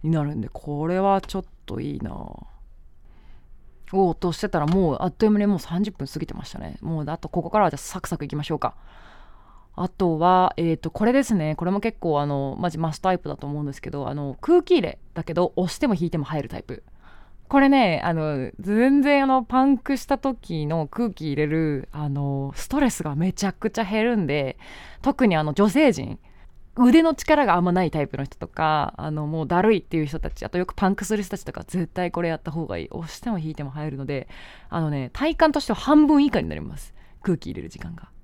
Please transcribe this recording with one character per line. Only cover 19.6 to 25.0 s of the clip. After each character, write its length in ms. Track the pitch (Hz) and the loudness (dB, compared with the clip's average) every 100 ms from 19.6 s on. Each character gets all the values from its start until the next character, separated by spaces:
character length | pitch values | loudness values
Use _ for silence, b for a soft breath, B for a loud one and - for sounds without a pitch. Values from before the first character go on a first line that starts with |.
| 269 | 4
ン 120 | 262 | 2
ク 200 | - 277 | 0 -4
し 80 | - | -2
た 120 | 277 | -2
時 480 | 269 240 - 160 151 | -2 -6 -6 -4 -2
の 220 | 165 147 | -2 -2
空 240 | - 240 | -2 -4
気 160 | - 160 | -4 -4
入 80 | 143 | -2
れ 100 | 151 | 0
る、 440 | 160 160 143 - | 0 0 -2 -6
あ 180 | 151 147 | -6 -4
の、 440 | 139 143 139 139 - | -2 -2 -4 -6 -8
ス 140 | - | -2
ト 100 | 277 | 2
レ 100 | 262 | 2
ス 140 | - | 2
が 120 | 156 143 | -4 0
め 180 | 180 | -2
ち 120 | - 196 | 0 -4
ゃ 80 | |
く 160 | - 214 | -2 -4
ち 100 | - | -4
ゃ 40 | |
減 220 | 196 214 226 | -2 0 2
る 120 | 226 | 2
ん 80 | 151 | 0
で、 320 | 147 135 - B B B B | 0 -2 -6 B B B B